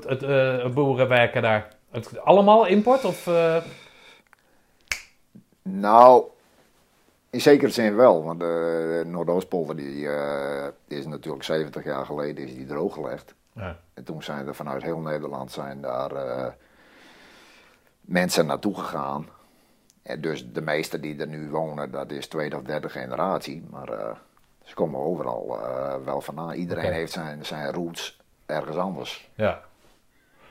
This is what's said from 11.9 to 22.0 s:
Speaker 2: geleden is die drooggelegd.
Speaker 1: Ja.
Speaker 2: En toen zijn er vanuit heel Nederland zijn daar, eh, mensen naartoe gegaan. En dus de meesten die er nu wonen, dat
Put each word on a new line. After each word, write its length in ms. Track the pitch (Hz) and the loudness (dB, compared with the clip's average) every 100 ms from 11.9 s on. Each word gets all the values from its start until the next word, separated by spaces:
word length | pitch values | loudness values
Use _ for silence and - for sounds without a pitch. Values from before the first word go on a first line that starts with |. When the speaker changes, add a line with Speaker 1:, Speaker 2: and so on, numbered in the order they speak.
| 69 65 | -6 -6
Speaker 2:
geleden 380 | 73 73 73 | -6 -6 -8
is 100 | 67 | -12
die 120 | 65 67 | -12 -10
drooggelegd. 680 | 71 92 78 67 67 - _ _ | -6 -6 -6 -10 -10 -14 _ _
Speaker 1:
Ja. 240 | 113 92 82 _ | -14 -14 -14 _
Speaker 2:
En 100 | - | -20
toen 180 | - 78 | -14 -12
zijn 240 | 76 71 69 | -10 -10 -10
er 80 | |
vanuit 280 | 71 73 67 | -10 -8 -8
heel 180 | 78 80 | -6 -6
Nederland 520 | 80 76 73 69 65 | -6 -6 -8 -10 -12
zijn 280 | - 69 67 | -12 -12 -10
daar, 320 | 69 62 67 | -8 -6 -6
eh, 340 | 67 65 64 62 - _ _ _ - - - - - - - - _ _ _ | -6 -8 -6 -8 -12 _ _ _ -20 -20 -20 -20 -20 -20 -20 -20 _ _ _
mensen 460 | - 90 90 - 78 | -4 -2 0 0 0
naartoe 280 | 69 107 90 | 0 -4 -4
gegaan. 500 | 85 78 69 71 - - _ _ _ _ _ _ | -8 -6 -6 -8 -10 -20 _ _ _ _ _ _
En 180 | - 65 | -14 -8
dus 320 | 80 69 60 | -6 -6 -8
de 80 | 78 | -8
meesten 380 | 78 76 80 78 | -4 -4 -4 -8
die 200 | 76 73 | -8 -8
er 60 | 76 | -10
nu 240 | 78 76 | -10 -8
wonen, 400 | 76 80 73 69 | -6 -6 -8 -10
dat 200 | 69 | -10